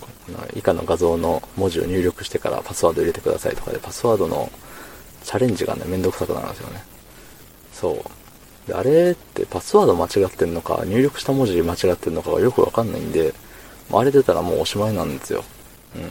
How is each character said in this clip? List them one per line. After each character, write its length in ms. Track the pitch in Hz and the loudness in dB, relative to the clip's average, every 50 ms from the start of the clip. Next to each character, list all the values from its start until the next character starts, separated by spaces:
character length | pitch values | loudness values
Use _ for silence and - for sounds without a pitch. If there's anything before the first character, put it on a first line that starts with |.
こ 80 | - - - - - - | -20 -20 -20 -18 -16 -14
の 140 | - - - - - | -12 -12 -12 -10 -10
以 80 | - | -2
下 100 | - 98 | 0 0
の 120 | 85 85 85 | 0 0 0
画 120 | - 85 | -2 0
像 220 | 82 87 85 82 85 | 2 2 2 2 2
の 240 | 82 82 80 80 - - - | 0 0 0 -2 -4 -6 -4
文 120 | 92 98 92 | -2 0 0
字 120 | 82 82 | 0 0
を 40 | 82 | -2
入 160 | 85 92 95 | 0 0 2
力 240 | 90 90 - - - | 2 0 0 -4 -4
し 40 | - | -6
て 100 | - - | -4 -4
か 100 | - - | -2 -2
ら 140 | - - | -4 -4
パ 120 | - - - | -6 -8 -2
ス 120 | - - | 0 2
ワ 60 | 82 | 2
ー 20 | 82 | 2
ド 80 | 85 | 2
入 40 | 82 | 0
れ 60 | 85 | 0
て 80 | - - | 0 0
く 100 | - - | 0 -2
だ 80 | - - | 0 0
さ 100 | - - | -2 -4
い 60 | - | -4
と 80 | - - | -4 -6
か 80 | - | -6
で、 60 | - - | -8 -8
パ 100 | - - | -8 -12
ス 160 | - - - | -6 -2 0
ワ 80 | 120 110 | 2 2
ー 40 | 98 | 2
ド 100 | 87 82 | 0 0
の 220 | 71 71 - - - - - - - - - - - - - - - - - | -2 -4 -4 -6 -10 -14 -20 -20 -20 -18 -18 -20 -20 -20 -20 -20 -20 -16 -8
チ 80 | - | -6
ャ 60 | - 104 | -2 0
レ 100 | 127 120 | 2 0
ン 80 | 95 | 0
ジ 100 | - - | 0 -2
が 80 | - - | -4 -4
ね、 100 | - - | -4 -6
め 120 | 82 92 92 | -4 -2 0
ん 40 | |
ど 100 | 92 92 | 0 0
く 40 | - | 0
さ 100 | - - | -2 -2
く 60 | - | -4
な 80 | - - | -4 -4
る 40 | - | -6
ん 40 | - | -8
で 60 | - | -10
す 40 | - | -10
よ 100 | - - | -12 -12
ね。 120 | - - - - - - - - - - - - - - - - - - - - | -14 -14 -16 -18 -20 -20 -20 -20 -20 -20 -20 -20 -20 -20 -20 -20 -20 -20 -20 -20
そ 180 | - - - 85 | -10 -4 -4 -2
う。 320 | 73 - - - - - - - - - - - - - - | -2 -4 -6 -12 -16 -20 -20 -20 -20 -20 -20 -20 -20 -14 -10
で、 80 | - - | -6 -4
あ 80 | 87 | -2
れ 300 | 101 135 151 165 175 180 | 2 4 6 6 6 4
っ 20 | 175 | 2
て 320 | - - - - - - | -2 -6 -8 -6 -6 -6
パ 140 | - - 90 | -4 -6 -8
ス 160 | - - - | 0 2 4
ワ 80 | 208 196 | 4 6
ー 20 | |
ド 80 | 120 90 | 6 4
間 120 | 85 85 | 4 0
違 240 | 87 - 101 95 90 | 0 2 2 2 2
っ 40 | - | 0
て 100 | - 90 | -2 -2
ん 100 | 85 85 | -2 -2
の 60 | 82 | -4
か、 220 | - 85 82 82 82 | -4 -2 -2 -2 -2
入 160 | 87 104 120 | 0 2 2
力 180 | 139 143 - - | 2 2 0 -2
し 40 | - | -2
た 80 | - | 0
文 140 | 139 135 127 | 0 2 2
字 140 | 101 90 87 | 2 2 2
間 140 | 82 85 85 | 0 0 0
違 180 | - - 92 | 0 2 2
っ 40 | 87 | 2
て 140 | - - - | 0 -2 -4
ん 40 | 80 | -4
の 80 | 82 | -4
か 80 | - 80 | -2 0
が 100 | 82 85 | 2 2
よ 100 | 98 123 | 4 4
く 120 | - - | 4 4
わ 80 | - - | 2 4
か 120 | - 117 | 2 0
ん 100 | 117 98 | -2 -2
な 60 | - 82 | -4 -6
い 20 | |
ん 120 | 78 78 | -6 -2
で、 220 | 80 82 80 73 - - - - - - - - - - - - | 0 0 0 0 -2 -6 -12 -20 -20 -20 -20 -20 -20 -20 -4 0
ま 80 | - 104 | 2 4
あ、 20 | |
あ 40 | 127 | 4
れ 60 | 139 | 6
出 120 | 135 139 | 6 6
た 100 | 127 - | 6 6
ら 100 | 85 82 | 2 2
も 140 | 87 87 80 | 0 0 0
う 40 | - | 0
お 40 | 87 | -2
し 140 | - - 101 | -2 -2 0
ま 120 | 104 110 | 0 0
い 40 | 107 | 0
な 100 | 90 82 | -2 -2
ん 140 | 78 69 - | -4 -6 -6
で 60 | - | -6
す 80 | - | -6
よ。 120 | - - - - - - - - - - - - - | -6 -6 -6 -10 -16 -20 -20 -20 -20 -20 -20 -16 -14
う 20 | 85 | -12
ん。 40 | |
っ 40 | 170 170 | -12 -12